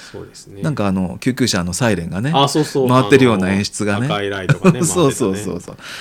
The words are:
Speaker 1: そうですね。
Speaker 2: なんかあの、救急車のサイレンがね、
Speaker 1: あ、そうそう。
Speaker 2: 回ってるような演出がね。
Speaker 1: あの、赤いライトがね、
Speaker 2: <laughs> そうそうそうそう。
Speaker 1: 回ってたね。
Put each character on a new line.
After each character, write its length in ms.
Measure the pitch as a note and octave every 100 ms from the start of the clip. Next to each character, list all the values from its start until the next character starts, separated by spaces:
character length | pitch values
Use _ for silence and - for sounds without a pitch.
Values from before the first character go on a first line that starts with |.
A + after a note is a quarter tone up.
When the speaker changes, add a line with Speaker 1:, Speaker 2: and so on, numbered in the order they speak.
| -
Speaker 1:
そ 80 | G2
う 40 | F2
で 100 | -
す 120 | -
ね。 140 | G2
Speaker 2:
な 80 | B2+
ん 60 | C3+
か 120 | G2+
あ 40 |
の、 240 | F#2+ F#2 -
救 140 | -
急 140 | B2+ B2+
車 180 | G2 F2
の 80 |
サ 180 | E2+ A#2+
イ 60 | F#2+
レ 80 | E2
ン 40 |
が 120 | F2+
ね、 100 | C3
Speaker 1:
あ、 140 | D3 C#3
そ 140 | D#3+
う 20 |
そ 220 | D3 C#3+ B2+
う。 20 |
Speaker 2:
回 200 | B2+ G3+
っ 20 |
て 80 | C3+
る 80 | B2+
よ 80 |
う 40 | G#2
な 140 | F#2
演 140 | G2 G#2
出 180 | -
が 160 | G#2 G2+
ね。 60 | B2+
Speaker 1:
あ 40 |
の、 60 | G#2
赤 80 |
い 60 | G2+
ラ 140 | G2
イ 40 | F#2
ト 100 | -
が 140 | F#3+
ね、 120 | D#3+
Speaker 2:
<laughs> 40 | E3+
そ 200 | F3+ C#3+
う 40 |
そ 200 | - A2
う 40 | G2
そ 180 | G#2+ F2
う 40 |
そ 0 |
う。 0 |
Speaker 1:
回 0 |
っ 0 |
て 60 | -
た 60 |
ね。 40 | - - -